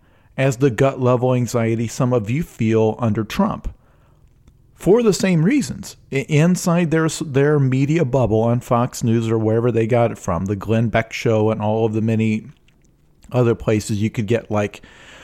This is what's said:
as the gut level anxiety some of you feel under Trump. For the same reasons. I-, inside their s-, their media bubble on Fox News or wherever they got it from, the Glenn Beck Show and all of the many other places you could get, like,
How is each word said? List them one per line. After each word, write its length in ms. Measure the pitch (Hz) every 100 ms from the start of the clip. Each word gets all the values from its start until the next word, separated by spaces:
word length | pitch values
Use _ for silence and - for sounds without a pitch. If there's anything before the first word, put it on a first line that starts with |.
| _ _ _ -
as 200 | 135 120
the 120 | 139
gut 320 | 104 135 139
level 320 | 127 127 127
anxiety 540 | 127 120 120 113 113 117
some 260 | - 127
of 160 | 123 104
you 140 | 131
feel 520 | 175 - 113 110 110 107
under 240 | 117 107
Trump. 500 | 107 - 202 - - - _ _ _ _ _ _ _ _ _
For 280 | - - 220
the 120 | 226
same 300 | 180 190 175
reasons. 520 | 160 285 147 - - - -
I-, 140 | 135 -
inside 640 | 151 165 180 185 170 170
their 140 | 160 160
s-, 180 | - 160
their 340 | 135 143 151
media 460 | 135 131 139 160 143
bubble 360 | 135 117 110
on 180 | 117 120
Fox 440 | - 120 120 -
News 260 | 123 113 113
or 80 | 113
wherever 340 | 107 113 120
they 160 | 113 113
got 240 | 120 117
it 60 | 98
from, 280 | - 85 95
the 100 | 104
Glenn 340 | 98 110 117
Beck 240 | 104 113
Show 360 | - 131 110 107
and 120 | 107
all 240 | 104 110 113
of 80 |
the 80 | 110
many 460 | 110 110 110 107 - - _ _ _ _ _ _ -
other 240 | 127 117 110
places 460 | - 110 - 107
you 80 | 107
could 180 | - 104
get, 240 | 117 -
like, 300 | 107 104 - - - - -